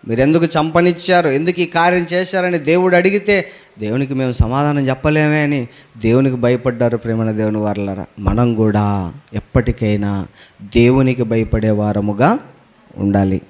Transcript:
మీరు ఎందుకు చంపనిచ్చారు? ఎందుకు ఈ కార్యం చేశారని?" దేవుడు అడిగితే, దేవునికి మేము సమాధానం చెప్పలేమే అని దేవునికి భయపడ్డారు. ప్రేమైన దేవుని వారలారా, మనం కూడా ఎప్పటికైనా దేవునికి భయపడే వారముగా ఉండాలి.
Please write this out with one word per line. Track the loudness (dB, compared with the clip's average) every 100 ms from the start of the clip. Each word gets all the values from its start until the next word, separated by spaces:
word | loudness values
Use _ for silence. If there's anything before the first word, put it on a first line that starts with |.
| -4
మీరు | 0
ఎందుకు | 2 4 2
చంపనిచ్చారు? | 0 0 2 2 0 0 2 2
ఎందుకు | 0 -2 -2
ఈ | -2
కార్యం | 2 2 2 0
చేశారని?" | -2 -2 -2 -2 -2
దేవుడు | 2 2 4 4
అడిగితే, | 4 0 0 0 -2 -14 -20 -10
దేవునికి | -4 -2 -2
మేము | -2 -4
సమాధానం | 0 0 0 0 0 -2
చెప్పలేమే | -2 0 0 2 0
అని | 0 -2 -6 -12 -20 -6
దేవునికి | 0 2 2 0
భయపడ్డారు. | 0 0 -2 -2 -2 -2
ప్రేమైన | -4 -2 -2
దేవుని | -2 -2 -2
వారలారా, | -2 -4 -6 -6 -10 -6
మనం | -2 0 0
కూడా | 2 0 2 0 -2 -4 -10 _
ఎప్పటికైనా | -12 -4 -2 -2 -2 -2 0 -2 -4 -8 -14 -20 _
దేవునికి | -4 2 4 4 2 0
భయపడే | -2 -2 0 0 0
వారముగా | 0 0 -2 -2 2 2 0 -6 -20 _ _ _ -6
ఉండాలి. | 0 2 0 -2